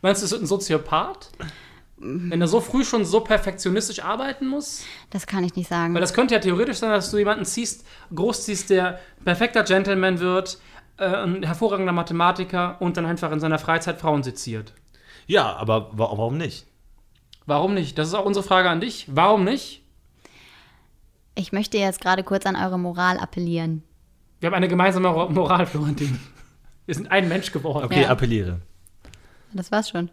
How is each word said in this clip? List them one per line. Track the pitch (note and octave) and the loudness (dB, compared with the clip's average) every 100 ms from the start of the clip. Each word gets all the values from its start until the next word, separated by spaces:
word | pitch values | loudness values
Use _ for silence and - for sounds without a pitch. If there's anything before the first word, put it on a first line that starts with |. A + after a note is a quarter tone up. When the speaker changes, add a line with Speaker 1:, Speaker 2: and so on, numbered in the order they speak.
Speaker 1:
Meinst | F#3+ G3 | 2 0
du, | G3+ | 0
es | |
wird | A#3 | -4
ein | F3 | -2
Soziopath? | G3 G3 D#3 D#3 D#3 A#3+ F#4+ - - D#3+ - - - - - | -2 0 -2 2 -2 -2 -8 -18 -14 -14 -14 -20 -20 -20 -14
Wenn | - D3 F3 E3+ | -8 -6 -2 0
er | E3+ | 4
so | G#3+ | 2
früh | A#3 C4 | 2 0
schon | B3+ A#3 | 2 0
so | F#3 G#3 | 2 2
perfektionistisch | A3 G#3+ - F#3+ F#3+ F#3+ - G#3 | 4 2 2 -2 0 0 0 -6
arbeiten | E3+ A3 C4+ C4+ C4 | -4 -4 -4 -4 -4
muss? | C#4+ D4 - - - - | -4 -6 -12 -14 -18 -10
Speaker 2:
Das | G3 - | -10 -6
kann | G3 | -2
ich | F3+ | -2
nicht | F3+ F3 | -2 -4
sagen. | F3 E3+ | -2 0
Speaker 1:
Weil | E3+ | 0
das | F3 | 2
könnte | G3+ B3+ | 2 4
ja | A3+ | 4
theoretisch | F#3+ F3 A#3+ A3 | 2 2 0 0
sein, | A3+ | 0
dass | G#3+ F#3 | 0 2
du | G#3 | 0
jemanden | G#3 G#3+ | 2 0
ziehst, | F#3 - A#3 - - - - | -2 -4 -6 -8 -16 -20 -12
großziehst, | D#3+ G#3 A3+ - G3 - | -4 -2 -2 -4 -6 2
der | F#3+ F3+ F3 - - | 2 2 -4 -16 -8
perfekter | - F3 A#3 A#3+ | -2 0 2 2
Gentleman | G#3 F#3+ G3 G3 F#3+ F3+ | 4 2 4 2 2 2
wird, | F3+ F#3 F#3 - - - _ - | 2 0 -2 -10 -16 -20 _ -4
äh, | |
ein | F#3+ F#3 F3 F#3 | -2 0 -2 -2
hervorragender | E3+ E3 A3 G3+ F#3 | -2 0 0 0 0
Mathematiker | F3 E3+ E3+ F3 E3+ F#3 F3+ F3 - | 0 -2 2 2 2 -4 -2 -4 -2
und | F3 E3+ | -2 -2
dann | E3+ | -2
einfach | E3+ E3 | -2 -2
in | D3+ | -2
seiner | D#3+ D#3 | 0 0
Freizeit | - E3 E3 E3+ | 0 -2 -2 -4
Frauen | D#3+ D3 | 0 0
seziert. | C3 - - A2+ G#2 - _ - - - - | 0 -8 -8 -10 -10 -18 _ -20 -20 -20 2
Speaker 3:
Ja, | F#3+ A2+ | 2 2
aber | - A2 A2+ G#2 G#2+ | -2 2 2 2 -2
wa-, | A2+ G#2 | -2 0
warum | A2+ C#3+ | -2 -2
nicht? | E3 - - _ _ - _ _ _ - - | -6 -10 -20 _ _ -20 _ _ _ -20 -2
Speaker 1:
Warum | C#3+ F#3 | 0 2
nicht? | G3+ D3 - | 0 -2 -4
Das | D#3 | -2
ist | |
auch | G3 | 0
unsere | G3 G3+ | 0 0
Frage | - F#3 F3+ | 2 4 4
an | D#3+ | 2
dich. | A#3 - - | -2 -8 -4
Warum | C3+ F#3+ G#3+ | 4 6 6
nicht? | F#3 C4+ - - _ _ _ _ - - - - - _ _ _ _ _ _ | 4 0 -6 -18 _ _ _ _ -20 -20 -20 -20 -20 _ _ _ _ _ _
Speaker 2:
Ich | - F#3 | -10 -6
möchte | G3 G#3 A3 | -4 -2 0
jetzt | G3 F#3 | 0 0
gerade | F#3 F#3 | 0 0
kurz | F#3+ G3 G3 | 0 -2 0
an | F#3+ | -2
eure | F#3+ F#3 | -2 -2
Moral | F3+ F3 F3+ F3+ | -4 0 0 0
appellieren. | F#3 - F3 E3+ E3 D#3+ - _ _ _ _ _ | -4 -4 -4 -2 -2 -4 -8 _ _ _ _ _
Speaker 1:
Wir | - | -2
haben | |
eine | G3 F3+ | 0 2
gemeinsame | F3+ F#3+ F#3 F#3 | 4 4 4 2
Ro-, | E3 E3+ | 2 0
Moral, | D#3+ E3+ F3+ F3 | 0 2 2 2
Florentin. | D3+ D3+ C#3 C#3+ A#2+ - - - _ - - - | 0 -2 -2 -2 -4 -6 -20 -20 _ -20 -20 -8
Wir | |
sind | - - | -8 2
ein | F#3+ F3+ | 2 2
Mensch | F3 - | -2 -4
geworden. | D3+ D3 C#3+ | -6 -4 -4
Speaker 3:
Okay, | B2 D3 | 0 2
Speaker 2:
Ja. | C3 | 4
Speaker 3:
appelliere. | B2+ B2+ A2+ F2+ F2 - - - - - - - - - | 4 2 2 0 -4 -8 -20 -20 -20 -20 -20 -20 -20 -12
Speaker 2:
Das | G#3 F3+ | -10 -2
war's | G#3 A3 | -2 0
schon. | F3 E3+ | -4 -6